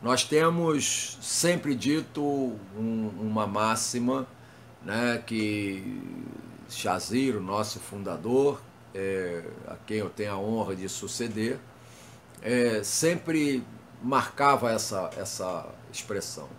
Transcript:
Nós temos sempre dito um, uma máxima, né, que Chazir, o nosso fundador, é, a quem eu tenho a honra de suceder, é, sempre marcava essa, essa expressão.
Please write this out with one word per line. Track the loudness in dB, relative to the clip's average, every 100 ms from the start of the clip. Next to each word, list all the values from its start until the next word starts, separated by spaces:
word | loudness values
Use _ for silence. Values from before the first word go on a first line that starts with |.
Nós | 2 2
temos | 4 6 6 4 4 2 2 -2 -4 -8
sempre | -4 2 4 4 2
dito | 0 2 2 0 -2
um, | 0 2 0 -4 -10 -4 -2 0 -2 -2
uma | -2 0 2
máxima, | 2 4 2 0 0 2 2 -2 -10 -20 -20 -20 -14
né, | -4 0 2 0
que | 0 0 2 0 -2 -4 -6 -8 -8 -10 -10 -12 -14 -16 -12
Chazir, | -4 0 0 0 2 2 0
o |
nosso | 0 -2 -2 -4
fundador, | -10 -8 -6 -4 2 4 4 2 -10 -20 -12
é, | -4 -2 0 -2 -4 -8 -12 -12
a | -12 -4
quem | -2
eu | -2
tenho | -4 -4
a | -2
honra | -2 0 0 -2
de | -6
suceder, | -6 -6 -4 -4 -2 -2 -2 -10 -20 -20 -20 -20 -20 -20 -10
é, | 0 4 4 2
sempre | 0 2 4 2 0 2 2 0 -2 -14 -20 -6
marcava | 2 2 2 4 6 6 4
essa, | 2 0 -2 -2 -4
essa | -6 -4 -4 -4 -6 -14 -12
expressão. | -12 -4 -4 -4 -8 -12